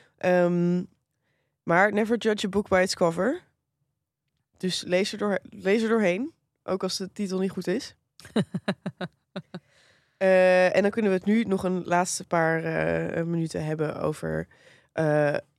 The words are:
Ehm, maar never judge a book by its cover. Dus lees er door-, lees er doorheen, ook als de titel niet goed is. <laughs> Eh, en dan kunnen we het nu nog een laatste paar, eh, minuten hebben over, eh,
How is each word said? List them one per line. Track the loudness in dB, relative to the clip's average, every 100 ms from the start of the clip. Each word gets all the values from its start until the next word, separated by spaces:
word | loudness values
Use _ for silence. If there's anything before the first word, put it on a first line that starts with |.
| _ -4
Ehm, | 2 4 4 2 2 0 -4 _ _ _ _ _ _ _
maar | 0 2 4
never | 2 0 0
judge | 0 -2 -2
a |
book | -4 2
by | 2
its | 2
cover. | 2 0 0 -2 -4 -10 _ _ _ _ _ _ _ _ _ _ _
Dus | -6 -6 0
lees | 0 0
er | -2
door-, | -2 -2 -6
lees | -6 0 0
er | 2
doorheen, | 2 2 0 -6 -12 _ _
ook | -6 -4
als | -4 -6
de | -8
titel | -8 -6 -4
niet | -4
goed | -4 -4
is. | -4 -6 -18 _ -20 -6
<laughs> | -4 -4 -6 -8 -8 -10 -12 -14 _ _ -18 -16 -18 -20 _ _ _ _ 0
Eh, | 4 6 6 6 4 4
en |
dan | 2
kunnen | 2 0
we | 2
het | 2
nu | 2
nog | 2 0
een | 0 -2
laatste | 0 0 0 -6 -2
paar, | 0 2 0
eh, | -2 -2 0 0 -2 -4
minuten | -2 -4 -4 -4
hebben | -4 -4 -4 -4
over, | -4 -4 -6 -6 -8 _ -20 -20 _
eh, | -4 0 2 0 -2 -8